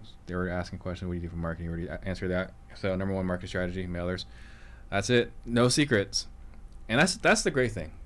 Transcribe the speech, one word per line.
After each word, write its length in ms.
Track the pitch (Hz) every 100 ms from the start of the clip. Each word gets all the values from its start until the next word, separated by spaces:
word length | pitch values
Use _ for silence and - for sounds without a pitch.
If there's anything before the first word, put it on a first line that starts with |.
| 104 - -
they 80 |
were 140 | 90 90
asking 320 | 90 87 90
questions. 280 | 92 87 92
What 60 |
do 60 | 87
you 20 |
do 60 | 82
for 60 | 85
marketing? 340 | 82 82 85
We 140 | 82 85
already 20 |
a-, 200 | 82 98
answered 200 | 90 92
that. 200 | 92 92 - -
So 220 | - 98 92
number 180 | 98
one 120 | 95 92
marketing 220 | 90 92
strategy, 380 | 95 90 90 90
mailers. 380 | 87 87 92 - - - - - - -
That's 200 | 98 98
it. 220 | 123 117 - -
No 220 | 117 123
secrets. 580 | 156 143 107 98 - - - - - - - -
And 120 | 117
that's, 160 | 165 -
that's 260 | 156 214
the 80 | 185
great 220 | 135 123
thing, 180 | 104 76 -